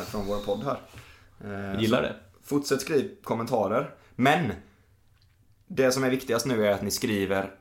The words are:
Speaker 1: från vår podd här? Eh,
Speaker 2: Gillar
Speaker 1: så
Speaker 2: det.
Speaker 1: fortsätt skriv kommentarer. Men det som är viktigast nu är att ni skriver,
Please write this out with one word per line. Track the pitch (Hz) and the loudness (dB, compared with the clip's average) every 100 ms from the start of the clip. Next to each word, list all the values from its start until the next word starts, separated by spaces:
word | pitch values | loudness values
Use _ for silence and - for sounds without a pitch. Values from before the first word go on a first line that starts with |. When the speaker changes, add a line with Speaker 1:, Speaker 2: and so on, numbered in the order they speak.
| - | -6
Speaker 1:
från | 104 98 | -4 -2
vår | 101 | -2
podd | 113 107 | -2 -2
här? | 135 117 - - - - - - 104 98 101 | -2 -6 -8 -20 -20 -20 -20 -16 -10 -8 -4
Eh, | 98 | 0
Speaker 2:
Gillar | 110 80 | 2 2
Speaker 1:
så | |
Speaker 2:
det. | - - - - | 0 -6 -16 -18
Speaker 1:
fortsätt | - 143 - 131 | -4 -2 0 -2
skriv | - 151 101 - | 0 0 0 -6
kommentarer. | - 113 117 123 98 113 147 - - - | -6 -4 0 0 2 0 -2 -8 -12 0
Men | 131 160 131 87 - _ _ _ _ _ _ _ _ _ - | 2 4 0 -4 -10 _ _ _ _ _ _ _ _ _ -8
det | 135 131 | 2 2
som | 127 | 4
är | 131 | 2
viktigast | 131 - 113 135 | 0 0 0 2
nu | 117 104 | 2 4
är | |
att | 98 | 2
ni | 104 | 0
skriver, | - 117 101 95 98 95 - | -2 0 2 2 0 -2 -6